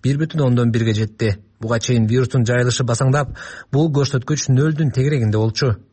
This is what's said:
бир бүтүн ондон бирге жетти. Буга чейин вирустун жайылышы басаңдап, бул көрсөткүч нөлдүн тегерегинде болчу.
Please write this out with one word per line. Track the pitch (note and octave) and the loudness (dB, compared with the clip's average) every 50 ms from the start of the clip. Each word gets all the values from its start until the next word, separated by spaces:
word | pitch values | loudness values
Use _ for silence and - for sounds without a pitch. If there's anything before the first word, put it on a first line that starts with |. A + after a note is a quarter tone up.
| - | -2
бир | B2+ C#3+ C#3+ | -2 -2 -2
бүтүн | D#3+ D#3+ - D#3 C#3+ | -2 -4 -2 0 2
ондон | B2+ B2 A#2+ A#2+ A#2 | 2 2 2 2 2
бирге | A2+ A#2 A#2 A2+ A2 | 0 0 0 0 0
жетти. | G#2+ A2 G#2 - _ A#2 G#2+ G2 - - _ _ _ | 0 -2 -4 -4 _ -2 -2 -2 -4 -8 _ _ _
Буга | A2+ A2 A#2+ A2+ | -6 -4 -4 -2
чейин | - - B2 A#2 A2+ | 0 0 0 2 2
вирустун | G#2+ A#2 B2+ B2+ A#2 - C3 A#2 | 2 2 0 0 2 0 0 0
жайылышы | G#2+ B2 B2 B2 B2 A#2 - C3 | 2 2 2 2 0 0 0 0
басаңдап, | A#2 A#2 - C#3 C3 C3 D3 C#3 - - - - - - - - _ | -2 0 0 2 2 2 0 -2 -4 -8 -14 -16 -18 -18 -20 -12 _
бул | - C#3 D#3+ E3 | 0 0 0 2
көрсөткүч | C#3 C#3+ C#3 - - B2+ A#2 - D3+ C#3+ - - C3 | 2 0 0 0 -2 -4 -2 -2 -4 -4 0 2 2
нөлдүн | B2+ C#3+ D#3+ D#3 D3 D#3+ C3+ G#2+ | 2 2 2 0 0 0 0 0
тегерегинде | B2+ C3 D3 D#3 C3+ A2+ G#2+ G#2 G#2+ | 0 0 0 0 0 0 0 2 2
болчу. | A2 A2+ A2 - D3 C3 G#2 - - _ | 0 0 0 0 0 0 -2 -2 -6 _